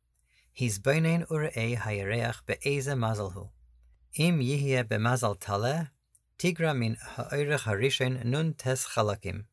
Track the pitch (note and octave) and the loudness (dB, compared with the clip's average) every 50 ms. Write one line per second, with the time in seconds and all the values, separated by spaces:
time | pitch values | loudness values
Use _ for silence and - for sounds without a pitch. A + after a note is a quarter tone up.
0 | _ _ _ _ _ _ _ _ _ _ _ - B2+ A#2 G#2+ G#2 - C3 C#3+ D#3+ | _ _ _ _ _ _ _ _ _ _ _ -2 0 0 0 2 2 4 4 4
1 | D#3+ D#3+ E3 E3+ E3 - D#3+ D#3 D3+ D3+ - A#2 A2+ A2+ A#2+ A2+ - G#2+ G#2 G2+ | 4 4 4 2 0 0 -2 -2 -2 -2 -2 -2 -2 0 -2 -2 -2 -2 -2 -2
2 | G2 G2 A2 A#2 A#2 A#2+ A#2+ - - - - - - C#3+ C#3+ C#3+ B2+ C#3+ C#3+ B2+ | -2 0 0 0 0 -2 -4 -6 -4 -6 -6 -2 0 0 0 0 0 -2 0 0
3 | A2+ A2+ A2+ G#2 G#2 F#2+ F2+ F#2 F#2 - - _ - _ _ _ _ _ _ _ | 0 0 0 -2 -4 -6 -6 -10 -14 -14 -18 _ -20 _ _ _ _ _ _ _
4 | _ _ - C#3+ D#3 F3 F3 D3+ B2 B2 C#3+ C#3+ C#3 C#3 C3+ B2+ B2 G#2+ A2 G#2+ | _ _ -2 0 2 4 4 2 2 2 0 0 2 2 2 2 2 0 0 2
5 | A2 A#2 B2+ B2 A#2 G#2+ G2+ - - - G2+ G2+ A2 B2+ D3 E3 D#3+ C#3 - _ | 2 2 2 2 2 0 -2 -2 -4 -2 0 0 2 0 0 0 -2 -4 -10 _
6 | _ _ _ _ _ _ _ - - F3+ F3 D#3+ E3 D#3 D3 B2+ A#2 A2+ A2+ - | _ _ _ _ _ _ _ -2 0 0 0 2 0 0 2 2 0 0 -2 -4
7 | - - - - A#2 - C#3 C#3+ D3 C#3+ D3+ C3+ - A2+ G2+ G2 A#2+ C#3 C3+ - | -8 -12 -8 -8 -6 -4 -2 -2 0 0 0 0 0 0 0 2 2 2 2 2
8 | C3 B2+ B2+ B2+ A2+ A#2 B2+ D3+ D#3+ D#3+ C#3+ - - B2+ B2+ B2+ - - - A#2 | 0 0 0 -2 -2 0 0 0 0 0 -2 -2 -2 -2 0 0 -2 -2 0 2
9 | G#2+ G#2 G2 F#2+ - F#2+ F#2 F#2+ A2 - | 2 2 0 -2 -4 -6 -6 -6 -10 -14